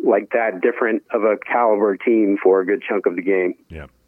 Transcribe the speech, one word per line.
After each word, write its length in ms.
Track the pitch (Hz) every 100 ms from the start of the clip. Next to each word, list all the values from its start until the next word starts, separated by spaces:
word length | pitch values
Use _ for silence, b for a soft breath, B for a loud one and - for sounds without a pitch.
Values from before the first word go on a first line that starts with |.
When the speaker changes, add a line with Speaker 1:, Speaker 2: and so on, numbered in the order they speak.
Speaker 1:
like 260 | - 104 104
that 280 | 117 110 -
different 400 | 123 - 120 110 -
of 140 | 117
a 120 | 107 104
caliber 600 | - 123 117 104 107 95
team 400 | - 113 101 101
for 200 | 95 95
a 40 | 92
good 180 | 101 -
chunk 200 | 104 95
of 80 | 87
the 80 |
game. 320 | 90 95 90 - -
Speaker 2:
Yeah. 200 | 80 69 _